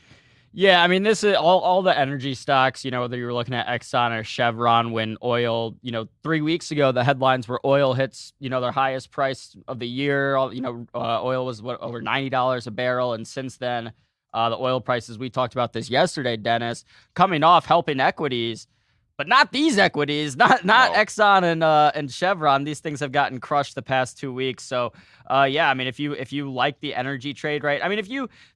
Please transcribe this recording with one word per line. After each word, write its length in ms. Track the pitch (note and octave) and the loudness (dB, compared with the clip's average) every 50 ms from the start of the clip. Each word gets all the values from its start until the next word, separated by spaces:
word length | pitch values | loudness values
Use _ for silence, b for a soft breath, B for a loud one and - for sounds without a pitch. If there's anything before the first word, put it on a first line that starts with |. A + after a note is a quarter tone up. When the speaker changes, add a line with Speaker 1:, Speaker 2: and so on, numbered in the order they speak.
| b b b b b b b b b b b | b b b b b b b b b b b
Speaker 1:
Yeah, 280 | - F#3 G3 F#3 F3 E3+ | 2 4 6 6 6 6
I 40 | |
mean, 160 | F3 F3+ F#3+ G3 | 6 4 4 2
this 220 | G#3+ A3 - - | 2 2 2 2
is 120 | G#3 G3 | 2 2
all, 240 | - D3+ E3 F#3 F#3 | 4 4 6 4 4
all 220 | - F3 F3+ F#3+ F#3+ | 4 4 2 2 4
the 140 | F#3 D#3+ | 2 2
energy 380 | B2+ C#3 C3 C#3+ C#3 B2 C#3 C3 | 2 2 0 -2 -6 -6 -6 -8
stocks, 480 | A#2 - - C#3 C3+ C3 C3 B2+ - - | -6 -2 0 2 4 2 2 0 -4 -8
you 80 | C3+ | -6
know, 120 | B2 B2 B2 | -6 -4 -4
whether 160 | A#2+ B2 B2 | -6 -6 -8
you're 160 | A#2+ A#2+ A#2+ | -6 -6 -4
looking 200 | A#2+ A#2+ A#2+ C3 | -6 -4 -4 -4
at 120 | A#2+ A2 | -4 -4
Exxon 520 | - B2 A#2+ - - - B2+ A#2+ A#2+ A#2 A2 | -2 -4 -6 -6 -2 0 0 0 0 0 -4
or 60 | G#2+ | -6
Chevron, 680 | - - - B2 A#2+ A2+ A2+ A#2+ A#2 A#2 A#2 A#2 A#2 A2+ | -6 -4 0 0 0 2 2 2 4 4 4 4 2 -2
when 260 | A2+ A2 A2 A2 - - | -4 -4 -4 -6 -6 -4
oil, 540 | B2 A#2+ A#2+ A#2+ A#2 A2+ A#2 A2+ A2+ G2+ - - | -2 0 0 0 0 0 -2 -4 -6 -8 -10 -10
you 100 | B2+ A#2 | -8 -6
know, 160 | A2+ A2+ - _ _ - | -6 -6 -8 _ _ -4
three 180 | D3 D#3+ D#3+ | -2 -2 0
weeks 300 | D3+ D#3 E3 E3+ - - | 0 0 -2 -4 -4 -6
ago, 200 | D#3 D3 C#3+ C3 | -2 2 2 2
the 140 | B2+ B2+ B2 | 2 2 2
headlines 420 | C3+ C#3+ C3 C3 C3 C3 B2+ A#2+ | 2 2 2 2 2 2 2 0
were 140 | - B2 A#2+ - | -4 -6 -2 0
oil 260 | C#3 C#3 C#3+ C#3 C3 B2 | 2 2 4 4 2 2
hits, 400 | B2+ C3+ C3 - - - - _ - | 0 -2 -4 -4 -12 -20 -20 _ -12
you 80 | C#3 C3 | -8 -4
know, 100 | C3 B2+ B2 | -4 -2 -2
their 100 | B2 A2+ | -2 -2
highest 380 | C3 C3+ C3+ C3 C3+ - - | 0 0 0 -2 -4 -8 -10
price 440 | - - C#3 C3+ C3+ - - - _ - - - | -6 -2 -2 -2 -2 -4 -12 -20 _ -20 -14 -12
of 100 | C3 A#2 | -10 -8
the 80 | B2 | -8
year. 500 | A#2+ A#2+ B2+ C#3 C#3+ C#3+ C#3 C#3 C#3 C3+ | -8 -6 -4 -2 0 0 0 0 0 0
All, 160 | C3+ C3+ C3 - | 0 0 -2 -4
you 100 | B2+ B2+ | -8 -8
know, 240 | B2+ A#2+ A#2+ A#2+ - - | -8 -8 -10 -12 -10 -10
uh, 280 | A#2+ B2 A#2 A#2 G#2+ - | -6 -4 -2 -2 -2 -2
oil 220 | B2+ C3 B2+ B2+ | -2 -2 -4 -4
was, 160 | B2+ A#2+ G#2+ | -6 -8 -10
what, 180 | G#2+ B2 A#2+ - - | -10 -10 -10 -8 -10
over 180 | B2 A#2+ A#2 | -10 -10 -8
ninety 300 | A2+ A2 A#2 C3+ C3+ C3+ | -4 -2 -2 -2 -2 -2
dollars 360 | B2+ C3 B2 C3 C3 B2 A#2 | -2 0 0 0 0 -2 -4
a 40 | B2 | -8
barrel. 420 | G#2+ A2+ B2+ B2+ B2+ B2+ B2+ B2 A#2 | -6 -4 -2 -2 0 0 -2 -2 -4
And 160 | A2 A2+ - | -6 -8 -10
since 300 | - C#3 C3 C3 - - | -10 -10 -10 -10 -10 -8
then, 340 | C3 B2 B2 A#2+ A#2 A#2 - _ _ _ _ _ _ _ - | -6 -6 -4 -4 -6 -8 -14 _ _ _ _ _ _ _ -4
uh, 160 | A2+ A2+ A#2 | -2 0 0
the 80 | A2+ | 0
oil 240 | - C3 B2+ B2+ C3 | -2 -2 0 -2 -2
prices, 380 | A2 - B2+ A#2+ G#2+ - A#2 G#2 | 0 -2 -2 -2 -4 -8 -12 -12
we 100 | C3 B2+ | -12 -8
talked 240 | - C3 B2+ A#2 - | -4 -4 -4 -4 -2
about 220 | C3 A#2+ A2+ - | -4 -4 -4 -4
this 160 | A#2 G#2 - | -8 -6 -2
yesterday, 480 | A#2 C3 E3+ F#3 - E3 C3+ B2 A#2 A2 | 2 2 2 2 0 -4 -4 -4 -4 -2
Dennis, 480 | G#2 A#2+ A#2 A#2 A#2 A#2 A#2 - - b b b b b b | 0 0 0 0 0 -4 -8 -8 -12 b b b b b b
coming 300 | - F3+ G3 F3+ D3+ D3 | 2 2 2 2 4 4
off, 220 | E3 F3 E3 - | 6 6 6 4
helping 340 | - D#3 E3+ E3 - D3 C3 | 4 2 2 2 0 0 2
equities, 680 | C3 E3+ G3 - E3 C#3+ B2+ A#2+ A#2 A#2 A2+ G#2+ - _ _ _ _ _ _ _ _ _ _ - | 2 0 0 0 -4 -4 -4 -4 -4 -4 -6 -8 -12 _ _ _ _ _ _ _ _ _ _ -8
but 100 | C#3+ D3+ | -2 2
not 240 | A#3 C4 D4 C#4+ - | 4 4 4 4 2
these 260 | B3+ D4+ E4 C4 G3 | 0 0 2 4 4
equities, 560 | G3 F3 - D3 D3 C#3 D3 D3 D3+ D3 B2+ | 2 2 2 0 -2 -2 -2 -2 -4 -4 0
<laughs> 0 | |
not, 280 | C3+ A3+ - C4 A#3+ E3+ | 2 4 4 4 4 4
not 280 | F#3 G#3+ A#3+ C4 - E3+ | 4 4 6 6 4 4
Speaker 2:
No. 60 | G3 | 2
Speaker 1:
Exxon 440 | G#3+ - - - G#3 G#3 G3+ F#3+ F3+ | 0 0 2 2 4 6 6 6 4
and, 200 | E3+ E3 D#3+ D#3+ | 4 2 2 4
uh, 300 | D#3+ D#3 D3+ D3+ D3 - | 4 6 6 6 4 4
and 160 | D3 D3 C3+ | 0 -6 -8
Chevron. 540 | A#2+ - F3 F#3 G3 F3 D#3 D3 C#3 C#3 C#3+ | -6 -2 -2 -2 0 2 2 2 2 2 2
These 160 | D3 D3+ - | -2 -8 -8
things 200 | - D#3+ D3+ B2+ | -8 -8 -6 -6
have 120 | D3+ C#3 B2+ | -6 -2 0
gotten 260 | D3 C#3 A#2+ C3 B2 | 0 0 0 -2 -8
crushed 360 | - - D3+ C#3+ C#3 - - | -6 -2 -2 -2 -2 -2 -6
the 80 | C3+ A#2+ | -12 -6
past 360 | - C3+ C3 B2+ A#2+ - - | -2 0 0 -2 -2 -6 -12
two 140 | - C#3 B2 | -10 -10 -8
weeks. 320 | B2+ C3 C3 B2+ - - | -6 -6 -6 -6 -8 -10
So, 300 | - C3+ B2 A#2+ A2+ b b b b b b b b | -8 -6 -4 -4 -4 b b b b b b b b
uh, 160 | C3 C3+ C#3 C3+ | 2 4 4 4
yeah, 200 | C3+ D3 E3 D3 | 4 2 2 2
I 60 | C3+ | 2
mean, 120 | C3 B2+ | 0 -2
if 140 | C3 B2 - | -6 -6 -6
you, 140 | D3 D3 D3 | -6 -6 -6
if 180 | - C3 - C3+ | -8 -10 -8 -8
you 180 | C#3+ C#3+ C#3 | -8 -8 -8
like 300 | C3 B2 B2 D3 D3 _ | -4 -2 -2 -2 -2 _
the 140 | - C#3+ - | -10 -10 -6
energy 400 | - B2+ C3+ C#3 C3 A#2 C#3+ C3 | -6 -6 -6 -6 -8 -8 -10 -10
trade, 300 | - - D#3 D3 D3 D3 | -8 -6 -6 -6 -4 -2
right? 200 | D3 C#3+ C#3 - | -2 -2 -2 -2
I 40 | F3 | -4
mean, 100 | G3+ G#3+ | -4 -4
if 100 | G#3 F#3 | -6 -6
you, 220 | B3+ C#4 C4+ A3 b b b b b | -8 -8 -8 -10 b b b b b